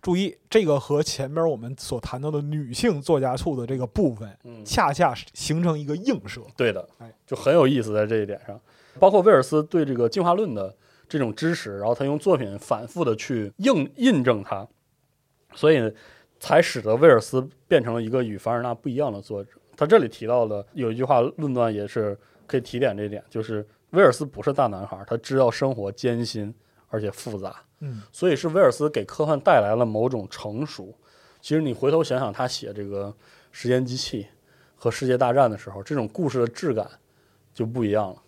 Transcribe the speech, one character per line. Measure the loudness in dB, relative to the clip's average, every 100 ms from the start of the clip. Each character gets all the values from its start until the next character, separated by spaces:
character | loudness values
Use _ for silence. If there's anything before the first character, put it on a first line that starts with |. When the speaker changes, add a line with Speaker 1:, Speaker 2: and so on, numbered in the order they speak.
Speaker 1:
注 | 0 -2
意， | -2 -6 _
这 | 0
个 | 2 0
和 | 0 -2
前 | 0 -4 -6
边 | -2 -2
我 | -2
们 | -8 -12
所 | -8 -8
谈 | -8 -8
到 | -6
的 | -4
女 | -4 -6 -6
性 | -2 -2 -2
作 | 2 2
家 | 2 -2
处 | -4 -4
的 |
这 | -4 -6
个 | -4
部 | 0 0
分， | 0 -14 -16
Speaker 2:
嗯。 | -20 -18
Speaker 1:
恰 | -4 0 0
恰 | 2 0
是 | 0 -12
形 | -12 -4 0
成 | 0 -2
一 | -4
个 | -4
映 | -2 -4 -6
射。 | -16 -18 0
Speaker 2:
对 | 0
的， | 0 -8 _
Speaker 1:
哎。 | -20 -20
Speaker 2:
就 | _ -2
很 | 4
有 | 6 6
意 | 4
思 | 0
在 | 0
这 | 2 0
一 | -2
点 | -6 -12
上。 | -18 _ _ _ 4
包 | 6
括 | 8
威 | 8
尔 | 6
斯 | 6 0
对 | 2 0
这 | 0
个 | 2 0
进 | 2
化 | 2
论 | 2 0
的 | -4 -8 -10 _ _ _
这 | -2
种 | -2
支 | -2 -2
持， | -2 -6 -4
然 | -2
后 |
他 | 0
用 | 0 -2
作 | 2 2
品 | 0 -10
反 | -4 -4 -4
复 | -4
地 | -2
去 | -2 -2 -4 -4 -2
印-， | 0 2 0 0
印 | 2 4
证 | 2 0
它， | -2 -10 -10 _ _ _ _ _ _ _ _
所 | 0 4
以 | 4 2 -4 -20 -20 _ _
才 | 2 4
使 | 4 -2
得 | -2 6
威 | 8
尔 | 8
斯 | 4 -4 -4 _ _
变 | 0
成 | 2
了 | -4
一 | -2
个 | -2
与 | -2 -6
凡 | -4
尔 | -4
纳 | -4
不 | -6 -6
一 | -4
样 | -4
的 | -6
作 | -10 -10
者。 | -10 _ _ -2
他 | 4
这 | 6
里 | 4
提 | -4 0
到 | 2 2
的 | -2 -8
有 | -6 -4
一 | -2
句 |
话 | 2 4
论 | 2 -2 -4
断 | 0 0
也 | -2 -6
是 | -4 -4 -6 _ _ _
可 | -4
以 |
提 | -4 -2
点 | -2 -2
这 |
一 | -8
点， | -8 -10
就 | -8
是 | -6 -6 -8 _ _
威 | 4
尔 | 6
斯 | 4 -6
不 | -4
是 | -4
大 | 2 0
男 | 0
孩， | -10 -12 -8
他 | -8
知 | -2 2
道 | 2
生 | 2 -2
活 | -2 -6
艰 | -2 -2 -2 -4
辛 | -6 -8 -12 _ _ _
而 | -6
且 | -6
复 | -8 -10 -10
杂。 | -10 -14 _ _
Speaker 1:
嗯。 | -12 -12 -14
Speaker 2:
所 | -2 0
以 | 0
是 | 0
威 | 4
尔 | 4
斯 | 4 -2
给 | -2
科 | -8 -4
幻 | -2 2
带 | 6 6
来 | 4
了 | 2 0
某 | 0 -2
种 | -2 -8
成 | -12 -10 -8 -8
熟。 | -10 -18 -20 _ _ _ _
其 | -4
实 | -2
你 | -2
回 | 0 2
头 | 2
想 | 2 -2
想 | -4
他 | -4 -4
写 | -4 -10
这 | -10
个 | -8 -8 -8 -12 _ _ _
时 | -10 0
间 | 0
机 | 0 -6
器 | -6 -8 -12 _ _ _ _ _
和 | -4
世 | -2 0
界 | 2
大 | 4
战 | 4 4
的 | 2
时 | -12
候， | -14
这 | -6
种 | -4 -4
故 | -4 -4
事 | 0
的 | -2
质 | -2 -4
感 | -4 -4 -12 _ _ _ _ _
就 | -6
不 | -4 -2
一 | 0
样 | 0 -2
了。 | -8